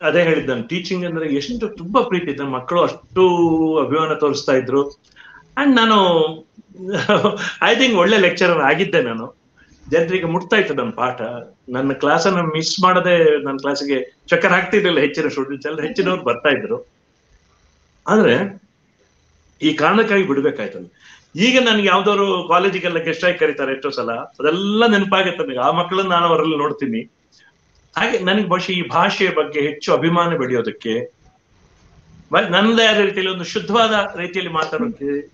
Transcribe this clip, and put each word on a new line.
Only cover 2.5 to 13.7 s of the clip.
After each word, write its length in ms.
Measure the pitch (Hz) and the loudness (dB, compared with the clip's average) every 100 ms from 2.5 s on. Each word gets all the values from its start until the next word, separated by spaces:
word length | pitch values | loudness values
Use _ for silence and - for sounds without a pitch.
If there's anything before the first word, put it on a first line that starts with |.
| 127 - 175 | -6 -2 0
ಅಷ್ಟು 460 | 151 - - 185 185 175 170 160 160 156 | 0 -2 -6 2 4 4 2 2 0 0
ಅಭಿಮಾನ 360 | 127 147 160 | 0 0 0
ತೋರಿಸ್ತಾ 380 | 151 147 143 - | 0 0 0 0
ಇದ್ರು. 380 | 131 123 135 143 - _ _ - - - - | 0 2 0 0 -6 _ _ -20 -20 -12 -2
And 120 | 285 247 | 2 4
ನಾನು, 440 | 226 214 185 165 156 160 - _ - 185 | 4 4 4 4 2 -2 -16 _ -20 -16
<laughs> 540 | 185 196 - 196 202 - - - 185 | -6 -4 2 2 2 -2 -8 -2 2
I 60 | 226 | 2
think 180 | 262 208 | 2 4
ಒಳ್ಳೆ 220 | 185 214 | 4 4
lecturer 400 | 180 175 180 165 | 4 2 2 2
ಆಗಿದ್ದೆ 440 | 139 156 190 170 | 2 2 0 0
ನಾನು. 420 | 123 113 120 - _ _ _ _ - | 0 -4 -10 -14 _ _ _ _ -2
ಜನರಿಗೆ 340 | 165 165 185 | 0 0 0
ಮುಟ್ತಾ 320 | 165 170 - 214 | -2 -4 0 0
ಇತ್ತು 180 | 190 | 0
ನನ್ನ 160 | 135 117 | -2 -4
ಪಾಠ. 320 | 107 123 120 117 120 117 - - | -2 -4 -4 -8 -10 -14 -20 -10
ನನ್ನ 240 | 127 139 | -4 -4
ಕ್ಲಾಸನ್ನ 480 | 135 147 165 190 180 | -2 0 2 2 0
miss 400 | 165 156 160 - | 0 -2 -4 0
ಮಾಡದೆ 640 | 185 185 175 175 160 147 | 2 2 2 4 4 2
ನನ್ನ 120 | 139 135 | 0 -6
ಕ್ಲಾಸಿಗೆ 600 | 143 | -4